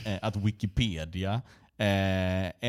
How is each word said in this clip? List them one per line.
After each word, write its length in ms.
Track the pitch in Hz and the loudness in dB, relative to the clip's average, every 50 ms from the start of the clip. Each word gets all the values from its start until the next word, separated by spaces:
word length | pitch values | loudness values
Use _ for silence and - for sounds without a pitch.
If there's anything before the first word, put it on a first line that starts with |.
| 113 | -2
eh, 140 | 107 98 90 | -4 -4 -2
att 140 | - 110 98 | -2 -4 -2
Wikipedia, 960 | 104 98 107 104 - - 95 - - 120 107 87 80 80 80 87 90 95 98 104 123 - - - - _ _ _ | 0 0 0 0 0 -2 -2 0 0 0 0 0 -4 -6 -6 -4 -4 -2 -2 -2 -2 -4 -8 -18 -20 _ _ _
eh, 720 | - 107 101 98 98 95 95 95 95 92 92 92 92 95 87 - - 117 | 0 2 2 4 4 4 2 2 2 2 2 2 0 0 -2 -4 -4 -2